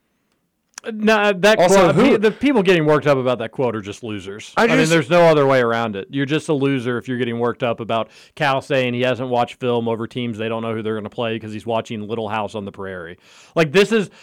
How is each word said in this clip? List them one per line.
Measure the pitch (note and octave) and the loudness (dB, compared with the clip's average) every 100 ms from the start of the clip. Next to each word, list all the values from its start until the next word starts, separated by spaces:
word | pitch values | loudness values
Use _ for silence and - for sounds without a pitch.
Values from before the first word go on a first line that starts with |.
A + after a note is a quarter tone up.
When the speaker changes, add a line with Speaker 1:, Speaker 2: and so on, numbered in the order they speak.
| _ _ _ _ _ _ _ - A#3 | _ _ _ _ _ _ _ -16 -12
Speaker 1:
Nah, | G#3+ G#3+ G#3+ G#3 | -2 2 2 2
that | F#3+ G3+ G#3+ | 4 4 6
Speaker 2:
Also, | F3 G3 | 6 6
Speaker 1:
quote, | F3 | 6
Speaker 2:
who | D3 C4+ | 4 4
Speaker 1:
pe-, | A3+ | 4
the | G#3+ | 2
people | - C#4 B3 | 0 0 2
getting | F#3 E3+ | 4 2
worked | D3+ D3+ D3 | 4 2 2
up | C3+ | 0
about | B2+ A#2 | 0 -2
that | A2+ | -4
quote | - B2 | -2 -2
are | A2 | -2
just | G2 - | -8 -12
losers. | A#2 G#2 F#2 G#2+ - | -10 -10 -10 -14 -8
Speaker 2:
I | - | 0
Speaker 1:
I | A#3 | 2
mean, | E3 | 2
Speaker 2:
just | D#3+ | 4
Speaker 1:
there's | E3 B2 | 2 4
no | F3 | 4
other | E3+ D3+ C#3 | 6 6 4
way | C3 | 4
around | A#2 A#2 A2+ G2 | 2 0 -2 -6
it. | - | -6
You're | C#3 C3+ | -4 -2
just | D3+ D#3+ | -2 -2
a | |
loser | C#3+ C#3 C3+ A#2+ A#2+ | -2 0 -2 -2 -4
if | B2+ | -4
you're | B2 | -4
getting | A#2+ A#2 | -4 -2
worked | A#2+ A2 | -2 -2
up | A#2+ A#2 | -4 -4
about | G#2+ A2+ A2 - - | -2 -4 -4 -12 -16
Cal | - D3 C3+ | -4 -2 -2
saying | - C3+ B2 | 0 -2 0
he | A#2+ | 0
hasn't | B2+ A#2 C3 | -2 -2 -2
watched | A#2+ A#2+ - | -2 -2 -4
film | B2 A#2+ A#2 | -2 -2 -2
over | A2 A#2 | -4 -6
teams | C3 A#2+ G#2 | -8 -8 -6
they | A2+ | -6
don't | A2+ | -6
know | A2+ | -6
who | A2+ | -6
they're | G#2+ A2 | -6 -6
gonna | G2+ | -8
play | - A2+ A2+ | -6 -6 -6
'cause | A2 | -8
he's | G#2+ | -10
watching | A2+ A2+ A2 A2+ G#2 | -4 -4 -4 -10 -8
Little | A2+ G#2 | -8 -6
House | A2 G2+ | -6 -6
on | A2 G2 | -8 -12
the | |
Prairie. | G2+ F#2+ F#2 E2+ F2+ _ - - | -12 -12 -12 -14 -18 _ -20 -8
Like, | E3 D#3+ | -2 0
this | F3+ G3+ | 2 2
is, | A3+ F3 - | 0 -2 -10